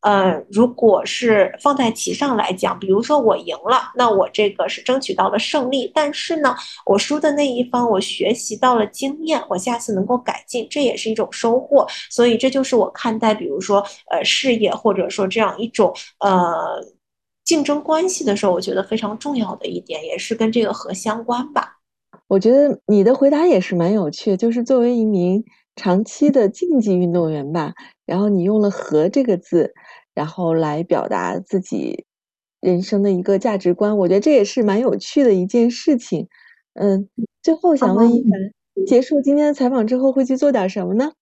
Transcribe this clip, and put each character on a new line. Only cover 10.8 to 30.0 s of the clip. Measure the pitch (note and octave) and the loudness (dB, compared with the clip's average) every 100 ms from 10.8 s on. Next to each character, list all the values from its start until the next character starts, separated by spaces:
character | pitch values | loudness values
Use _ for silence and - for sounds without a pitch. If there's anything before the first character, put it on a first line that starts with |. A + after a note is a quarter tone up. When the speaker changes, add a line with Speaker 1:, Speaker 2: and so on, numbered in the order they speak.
Speaker 1:
也 | C#4 | -2
是 | - A3+ | -2 -6
一 | |
种 | A3 G3+ | -4 -4
收 | - A#3 A#3+ | -2 0 0
获。 | - C#4+ - - - | 2 2 2 -4 -10
所 | - A#3+ | 0 2
以 | A3+ | 4
这 | C4 | 0
就 | C4 | 0
是 | C4 A#3+ | 0 2
我 | F#3 | 0
看 | - A#3+ A3 | -2 -6 0
待， | A3+ | 0
比 | G#3+ E3+ | 0 -4
如 | C#3 | -6
说， | F#3 G3+ G3+ - - | 0 0 0 -14 -6
呃， | E3+ | -2
事 | - - C4+ A#3 | 0 0 0 2
业 | G3+ | 0
或 | - A3+ | 0 0
者 | F#3+ E3+ | 0 -2
说 | - F#3+ | -2 -2
这 | A3 | 0
样 | G#3 F#3 | -2 -2
一 | A#3 | -8
种， | - G#3+ - - _ | 0 0 0 -18 _
呃， | G3+ F#3 F3 E3 E3 E3 - _ _ _ _ _ | 2 2 2 -2 -6 -8 -12 _ _ _ _ _
竞 | - E4 | -2 -2
争 | C#4+ D4 | 0 -4
关 | D4 D#4 F#4 | 0 -2 0
系 | - | -2
的 | C4+ G3+ | -2 0
时 | G3+ | 0
候， | |
我 | F3 | 0
觉 | F#3+ | -2
得 | F#3 | -4
非 | G3 A3 | -4 -4
常 | G#3+ A3 | -6 -8
重 | D4 C4+ | -6 -4
要 | G3+ - | -4 -6
的 | - | -10
一 | F3 | -10
点， | - D#3+ | -10 -12
也 | D#3 - | -8 -10
是 | - | -6
跟 | A3+ A3 | -2 0
这 | A3+ | 0
个 | G#3 | -2
“和” | G#3 - | -4 -10
相 | F#3+ - A3 | -8 -6 -6
关 | A#3 A#3+ D4 | -4 -6 -4
吧。 | - - _ _ _ _ _ _ | -6 -8 _ _ _ _ _ _
Speaker 2:
我 | G3 | 2
觉 | G#3+ | 4
得 | C4 D4 - - | 4 4 0 2
你 | G#3 | 4
的 | G3 | 4
回 | C4 C#4 | 4 4
答 | D4 F4 | 4 4
也 | A3 | 2
是 | F3+ | 0
蛮 | F3+ E3+ | -2 0
有 | G#3+ D#3+ | 0 -2
趣 | D#3+ - | -4 -2
的， | F#3+ | 0
就 | A#3 | 0
是 | A#3 | -2
作 | A#3+ C4 | 0 2
为 | A#3+ | 2
一 | B3 | 2
名 | A3 G3+ F3+ G3 A3+ _ _ | 0 2 2 0 -4 _ _
长 | - F#3+ F#3 | -8 0 0
期 | A3 - D4 | 0 0 2
的 | C#4 G3+ | 4 2
竞 | - F4+ C#4+ | 0 0 0
技 | G#3+ F#3 | 2 0
运 | F3+ | 2
动 | F3 D#3+ | 0 0
员 | D#3 C#3+ | -4 -4
吧， | E3 D3+ - - _ - | -4 -4 -8 -20 _ -6
然 | F3 | -2
后 | G#3 | 0
你 | G3 | 0
用 | F3 G#3+ | 2 2
了 | G3+ | 0
“和” | G3 - D3+ E3 | -2 -2 0 2
这 | C#4 | 0
个 | B3+ F3+ | 0 -2
字， | - F3 D3 - - - | 0 0 0 -4 -20 -20